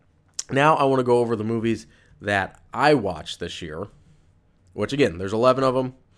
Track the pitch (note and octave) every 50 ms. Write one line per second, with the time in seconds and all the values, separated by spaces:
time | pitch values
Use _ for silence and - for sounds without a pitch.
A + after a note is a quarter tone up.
0 | _ _ _ _ _ _ _ - - - B2 C3+ C#3+ D#3 D#3+ D#3 D3 C3+ C3+ C3
1 | B2 B2 A#2+ A#2+ A#2+ A2+ A#2 G#2 G#2+ A2 A#2 A#2 G#2+ A#2 A2+ G#2+ - - _ _
2 | _ _ _ _ - G#2 G2+ G2 F#2+ - - - _ _ - A2+ C3+ D3+ D3+ C3
3 | G2 G2 E2+ D#2 D#2+ - - - F2 E2 - - F2+ D#2 D2+ D#2+ G2+ - - -
4 | _ - - _ _ _ _ _ _ _ _ _ _ _ _ - G#2 G#2 C3+ C#3+
5 | - G2+ E2 F2 F#2+ G2 G#2 A2 A2+ - B2+ C3+ C3+ C3 B2+ C3 C3 B2+ B2+ _
6 | _ _ _